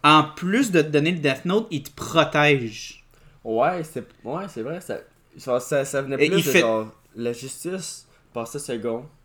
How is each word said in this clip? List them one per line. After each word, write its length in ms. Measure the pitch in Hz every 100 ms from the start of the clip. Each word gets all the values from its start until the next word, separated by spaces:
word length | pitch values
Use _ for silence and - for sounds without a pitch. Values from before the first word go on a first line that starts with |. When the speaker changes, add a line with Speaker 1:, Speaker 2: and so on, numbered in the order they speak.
Speaker 1:
en 200 | 151 156 143 -
plus 360 | 180 220 262
de 100 | 175
te 60 | 151
donner 240 | 147 156
le 80 | 180
Death 260 | 147 135 175
Note, 220 | 202 226
il 140 | 147
te 80 | -
protège ? 1120 | - - 165 151 151 151 139 117 104 - - _ _ - _
Speaker 2:
Ouais, 400 | 117 110 143 180
c'est, 200 | 160 135 101 _
ouais, 220 | 113 160 196
c'est 140 | -
vrai, 180 | 113 170
ça, 160 | - 98 - _ _ -
ça, 220 | 131 123
ça, 260 | - 143 139
ça 160 | 139
venait 140 | 139 139
Speaker 1:
Et 140 | 151
Speaker 2:
plus 100 | 185
Speaker 1:
il 60 | 147
Speaker 2:
de 40 |
Speaker 1:
fait 100 | 175
Speaker 2:
genre, 300 | 117 110 110 - _ 110
la 160 | 120
justice 760 | 120 135 - 175 190 - - _ _ _
passait 240 | 123 113 143
second 460 | - 120 117 113 147 _